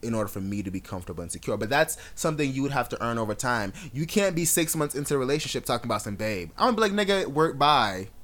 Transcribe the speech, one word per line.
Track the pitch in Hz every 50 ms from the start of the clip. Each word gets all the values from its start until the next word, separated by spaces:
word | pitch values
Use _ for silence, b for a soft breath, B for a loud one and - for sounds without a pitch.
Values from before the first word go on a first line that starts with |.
| -
in | 117 113
order | 110 107 101
for | - 104 95
me | 95 101 101 98
to | 95
be | 90 95
comfortable | - - - 92 90 - 90 80 87
and | 85 -
secure. | 82 - - 139
But | 107 113 104
that's | 139 143 160 156 - B B B B
something | - - 160 156 147 151 135 131
you | 135 135
would | 143 143
have | 135 123 110
to | - - 110
earn | 117 117
over | 117 113 104 107
time. | - - 127 123 117 104 98 95 B B 143 113
You | 131 160
can't | 160 - 208 202 196 175
be | 165 175
six | 160 - - 165 156 -
months | 165 151 147 -
into | 139 147 - 147
a | 139
relationship | 131 127 143 151 147 135 - 131 -
talking | - 131 117 - 120
about | 110 101 -
some | 113 104
babe. | 92 107 110 107 95 85 85 - -
I'm | 196 247 240
gonna | 214 220 208
be | 196
like, | 208 208 190
"Nigga, | 202 190 180 123
we're, | 139 147 156 160 -
bye. | 135 143 147 151 135 117 104 95 92 95 101 - -